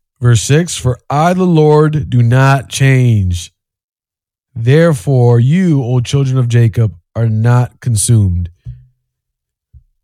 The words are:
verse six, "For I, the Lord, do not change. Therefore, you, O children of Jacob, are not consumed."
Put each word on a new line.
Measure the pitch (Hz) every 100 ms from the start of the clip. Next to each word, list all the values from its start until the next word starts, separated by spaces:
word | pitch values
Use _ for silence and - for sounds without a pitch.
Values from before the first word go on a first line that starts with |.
| _ -
verse | 120 113
six, | - 147 175 -
"For | 127 120 -
I, | 143 170
the | 185
Lord, | 185 160 151 151 156 151 -
do | 123
not | 117 131 135 139 -
change. | - 135 131 123 107 92 87 - _ _ _ _ _ _ _ _ _ _
Therefore, | 120 117 151 170 151 147 127 120 120
you, | 123 175 180 139
O | 120 127
children | 117 139 135 131
of | 120
Jacob, | 120 113 - 107 82 _
are | 113 117
not | 110 120 123 120 _
consumed." | 127 107 - 113 98 87 85 - - - _ _ _ _ _ _ _ _ _ - _ _